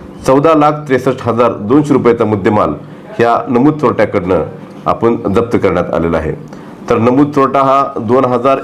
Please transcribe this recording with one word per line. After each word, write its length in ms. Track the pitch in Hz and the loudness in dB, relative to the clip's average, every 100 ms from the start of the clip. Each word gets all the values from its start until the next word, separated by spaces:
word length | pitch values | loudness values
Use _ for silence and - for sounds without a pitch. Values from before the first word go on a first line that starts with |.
| - - - | -18 -8 0
चौदा 260 | 135 156 | 2 4
लाख 180 | 156 151 | 4 2
त्रेसष्ट 500 | 151 - - 135 127 | 0 -2 -2 0 -2
हजार 320 | 120 113 120 | -2 2 0
दोनशे 400 | - 104 147 147 | 0 0 2 4
रुपयाचा 320 | 127 120 117 110 | 2 2 2 0
मुद्देमाल 480 | 104 110 107 82 73 - - - - | 0 0 0 0 -4 -10 -20 -10 -2
ह्या 260 | 117 117 - | 0 0 0
नमूद 300 | 120 147 151 | 2 2 2
चोरट्याकडनं 640 | 120 101 104 101 90 92 - - - - 78 | 0 0 0 0 0 -2 -2 -10 -18 -8 -4
आपण 480 | - 113 - - | 0 0 0 -2
जप्त 240 | 95 - 101 | -2 0 0
करण्यात 300 | 98 87 87 | 0 0 -2
आलेला 240 | 80 85 82 | -2 0 -2
आहे. 400 | 78 73 - - - - - | -4 -8 -12 -20 -20 -10 -2
तर 80 | 113 | 0
नमूद 340 | 117 135 147 | 2 2 2
चोरटा 280 | 143 135 139 | 2 0 2
हा 260 | 135 139 139 - | 2 2 0 -4
दोन 260 | 110 131 127 | 0 2 2
हजार 320 | 123 131 135 | 0 0 0